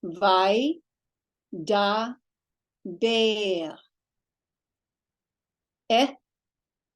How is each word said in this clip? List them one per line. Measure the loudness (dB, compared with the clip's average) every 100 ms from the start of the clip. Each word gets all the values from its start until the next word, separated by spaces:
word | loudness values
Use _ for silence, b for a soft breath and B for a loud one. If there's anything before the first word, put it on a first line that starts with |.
Vai, | -10 0 4 4 4 2 0 -4 _ _ _ _ _ _ _
da, | -12 -2 0 2 0 -4 -10 _ _ _ _ _ _
ber. | -14 -4 0 2 2 0 -2 -4 -6 -12 _ _ _ _ _ _ _ _ _ _ _ _ _ _ _ _ _ _ _ _ _
Eh, | 0 0 -4 _ _ _ _ _ _ _